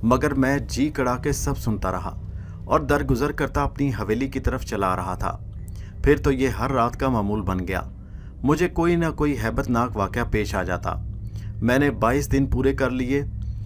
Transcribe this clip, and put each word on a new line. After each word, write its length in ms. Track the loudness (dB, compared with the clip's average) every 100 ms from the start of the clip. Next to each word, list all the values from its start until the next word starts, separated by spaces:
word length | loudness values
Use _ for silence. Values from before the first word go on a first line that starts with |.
मगर 300 | 4 2 2
मैं 320 | 2 2 2 -2
जी 220 | 0 0
कड़ा 240 | 2 0
के 180 | 0 -2
सब 220 | -2 -2
सुनता 360 | -2 -2 -2 -2
रहा 260 | -2 -6 -10 -10 -10 -10 -12 0
और 160 | 0
दरगुजर 480 | 2 0 2 2 0
करता 300 | 0 -2 0
अपनी 280 | -2 0 -2
हवेली 380 | 0 0 0 0
की 120 | -2
तरफ 240 | -2 -2
चला 300 | -4 0 2
रहा 220 | 0 -2 -2
था। 220 | -4 -4 -8 -10 -10 -10 -10 0
फिर 140 | 4 6
तो 120 | 4
ये 180 | 2 2
हर 220 | 0 0
रात 240 | 2 2
का 160 | 2 0
मामूल 320 | 2 2 0
बन 180 | 0 -2
गया। 280 | 0 -2 -4 -10 -14 -14 -14 -4
मुझे 240 | 2 4 2
कोई 280 | 2 2 4
ना 140 | 2
कोई 240 | 0 0
हैबतनाक 600 | 2 0 0 0 2 2 0
वाक़या 280 | 0 0
पेश 300 | 0 0 0
आ 80 | 0
जाता। 340 | 0 -2 -2 -4 -6 -8 -8 -8 -8 -2
मैंने 280 | 2 4 4
बाईस 380 | 2 2 2 2
दिन 180 | 2 2
पूरे 280 | 2 2
कर 160 | 2 0
लिए 320 | 0 0 0 -2 -6 -6 -6